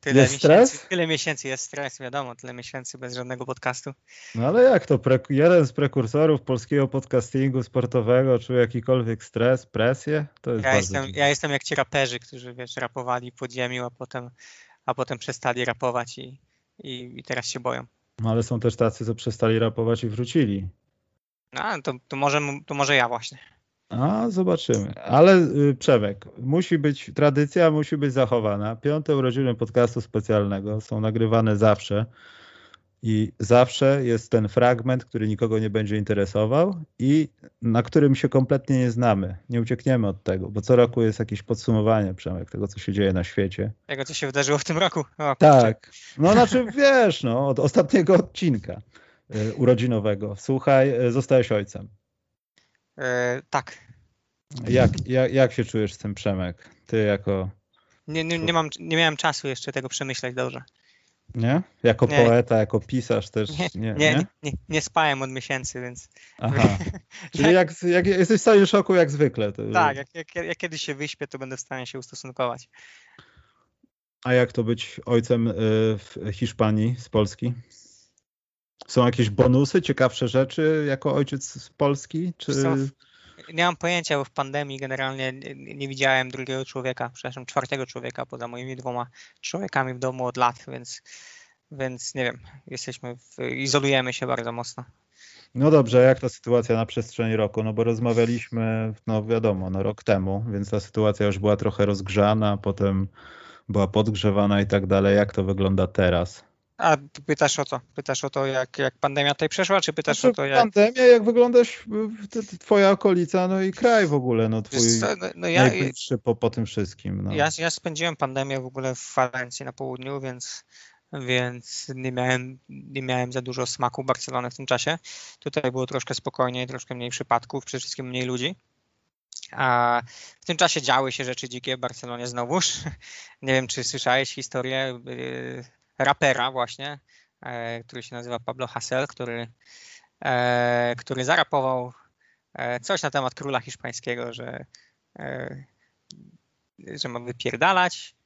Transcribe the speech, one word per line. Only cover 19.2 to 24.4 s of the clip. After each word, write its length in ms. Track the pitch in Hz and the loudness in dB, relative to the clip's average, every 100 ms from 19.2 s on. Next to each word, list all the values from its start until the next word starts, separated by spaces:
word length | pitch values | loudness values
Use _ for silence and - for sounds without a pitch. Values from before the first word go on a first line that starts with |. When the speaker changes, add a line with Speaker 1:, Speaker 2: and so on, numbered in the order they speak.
| - 110 110 113 | -6 0 2 2
Speaker 2:
rapować 440 | 113 113 113 117 | 0 0 -2 -2
i 60 | 117 | -2
wrócili. 580 | 107 120 170 123 98 92 _ _ _ _ _ _ _ _ | -6 -2 0 2 0 -6 _ _ _ _ _ _ _ _
Speaker 1:
No, 280 | 131 208 185 | -8 -6 -4
to, 100 | 139 127 _ | -6 -8 _
to 80 | 139 | -2
może, 260 | 143 143 147 143 151 | 0 2 -2 -8 -8
to 80 | |
może 220 | 143 139 143 | -4 2 2
ja 120 | 120 | 2
właśnie. 320 | 120 110 - - _ _ _ _ | -2 -10 -18 -20 _ _ _ _
Speaker 2:
A, 400 | 117 135 214 233 | -2 0 0 0
zobaczymy. 640 | 185 | 0